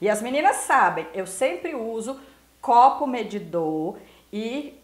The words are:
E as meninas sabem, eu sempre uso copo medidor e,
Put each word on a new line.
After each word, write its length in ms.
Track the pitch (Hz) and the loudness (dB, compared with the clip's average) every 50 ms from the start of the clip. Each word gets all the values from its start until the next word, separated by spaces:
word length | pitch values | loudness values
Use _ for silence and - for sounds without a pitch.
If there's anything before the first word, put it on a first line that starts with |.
E 80 | 165 208 | -2 0
as 140 | 214 214 214 | 0 0 -2
meninas 320 | 247 254 285 320 392 - | -2 -2 2 2 2 2
sabem, 520 | - - - - 262 214 180 165 160 160 - - | 2 0 2 4 4 4 4 2 0 -6 -8 -8
eu 140 | 196 185 180 | -8 -8 -8
sempre 480 | - - 254 269 - 349 - 339 311 | -4 -2 -2 -2 -2 -4 -6 -8 -6
uso 440 | 254 220 226 226 226 220 233 269 269 - - - _ _ _ _ _ | -6 -6 -6 -6 -6 -8 -8 -10 -12 -14 -20 -20 _ _ _ _ _
copo 460 | - - 233 240 247 269 262 - 294 | -2 4 6 8 8 8 6 4 0
medidor 920 | 277 247 247 220 196 - 208 175 165 156 170 165 156 156 156 156 170 - - - - - - _ _ - | -2 -2 -4 -4 -6 -6 -8 -8 -4 -2 -2 -2 0 -2 -2 -4 -4 -6 -10 -14 -20 -20 -20 _ _ -8
e, 480 | 208 220 226 240 285 294 285 - - | -6 -6 -6 -6 -6 -8 -10 -14 -16